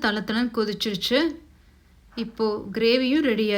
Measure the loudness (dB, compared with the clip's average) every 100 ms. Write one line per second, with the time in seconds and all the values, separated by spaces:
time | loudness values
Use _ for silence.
0 | 0 -2 -2 -2 -2 0 -2 -2 -4 -4
1 | 0 2 2 -2 -16 -20 -20 -20 _ -20
2 | -16 -8 -8 -2 -2 -2 -6 0 2 4
3 | 4 2 2 2 2